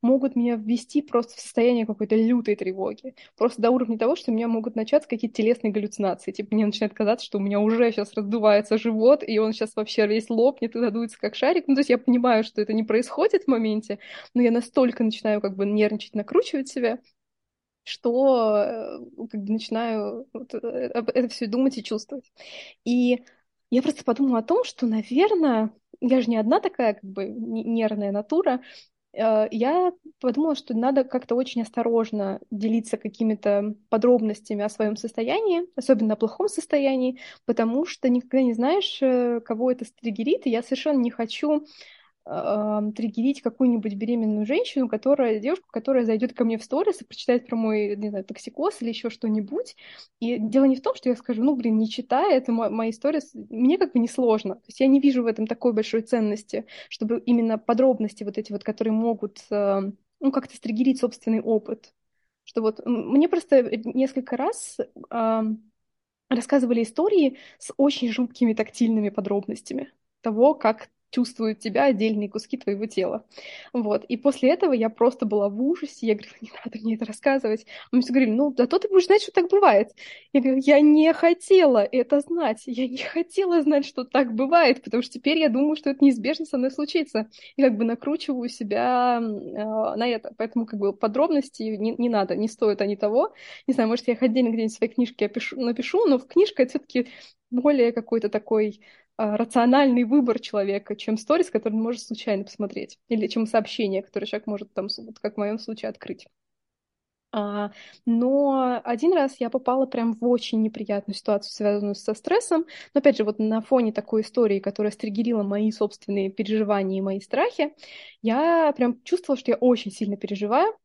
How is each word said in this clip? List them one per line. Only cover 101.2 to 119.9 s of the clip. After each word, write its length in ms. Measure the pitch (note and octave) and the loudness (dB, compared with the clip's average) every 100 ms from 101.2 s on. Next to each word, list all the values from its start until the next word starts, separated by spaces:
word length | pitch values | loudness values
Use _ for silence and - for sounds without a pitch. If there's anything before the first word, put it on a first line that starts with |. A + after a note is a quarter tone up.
| - D#4 F4+ | 0 0 2
который 240 | A3+ A3+ G#3+ | -2 -2 -2
он 60 | |
может 200 | A3+ A#3+ | -2 -4
случайно 420 | - A3 - G3+ | -8 -10 -4 -4
посмотреть, 560 | G3+ - G3+ - - - _ | -4 -8 -8 -8 -12 -16 _
или 180 | A3+ A3+ | -2 -2
чем 200 | - A3 | -2 0
сообщение, 560 | A3+ A3 - G#3+ F#3+ | 0 -2 -4 -2 -2
которое 220 | G3 - G3+ | -4 -10 -6
человек 200 | G#3 A3 | -8 -8
может 260 | G#3 G#3 | -10 -8
там, 160 | - G3 | -10 -8
с-, 100 | - | -10
вот 160 | A3+ A3 | -14 -12
как 160 | G#3 G#3+ | -10 -6
в 20 | |
моем 200 | G#3 A3 | -6 -6
случае, 300 | A3 A3 A3 | -10 -10 -10
открыть. 380 | G#3 - - - _ _ _ _ _ _ _ _ _ _ | -12 -14 -14 -16 _ _ _ _ _ _ _ _ _ _
А, 380 | A3+ G#3 G#3 G#3 - - - - | -6 -4 -4 -6 -10 -20 -10 -2
но 760 | A#3 B3 C#4 C#4+ C4+ B3+ A#3+ | 0 2 2 2 2 0 -2
один 300 | - A#3 D#4 | -4 0 2
раз 240 | F4+ C4+ C4+ | 2 0 -2
я 100 | A#3 | -4
попала 360 | B3+ C4 B3+ C4 | -4 -2 0 0
прям 280 | C4 A#3 A3+ | 0 -2 -2
в 100 | A#3+ | 0
очень 360 | B3 - A3 | 0 0 -2
неприятную 540 | A3 A3 G#3+ G3+ G3 G3 | -2 -4 -6 -6 -6 -10
ситуацию, 360 | - G#3 G#3 | -2 -2 -2
связанную 420 | - G#3 G#3 G3+ G3+ | -4 -2 0 -2 -6
со 180 | - | -6
стрессом. 520 | G#3+ - F#4+ A#4+ E4 E4+ - - | -6 0 -2 0 -2 -2 -12 -4
Но 60 | C#4+ | 2
опять 180 | C#4+ A3 | 4 4
же, 60 | G#3+ | 0
вот 120 | G#3+ | 0
на 220 | A3 A3 | 0 0
фоне 300 | A3 C4 A3+ | 2 2 2
такой 300 | G#3+ G#3 A3 | -2 -2 -2
истории, 380 | G#3+ - A3+ G3 | -2 0 2 2
которая 320 | G3 G3+ G#3+ | -2 -4 -4
стриггерила 520 | G#3 A3 G3+ A#3 A3+ | -4 -8 -2 -2 0
мои 280 | G3+ G3+ G#3+ | -2 0 -2
собственные 580 | G#3+ G#3 - - G3+ G3 | 0 -4 -4 -6 -4 -4
переживания 640 | G3 G3+ G#3+ G#3 G#3 F#3+ F#3+ | -4 -4 -2 0 0 0 -4
и 20 | |
мои 180 | G3 G3 | -4 -6
страхи, 540 | - C4 G#4 - D4+ - - - - _ | -4 -2 -2 0 -4 -4 -20 -20 -20 _
я 520 | A3 A#3 D#4+ E4+ D#4+ D4 | -2 0 2 4 2 2
прям 240 | B3 A#3+ | 0 -2
чувствовала, 340 | - F4+ - C4 | -4 -4 -2 -4
что 120 | - | 0
я 60 | A#3 | 2
очень 340 | B3+ A#3+ G#3 | 4 2 0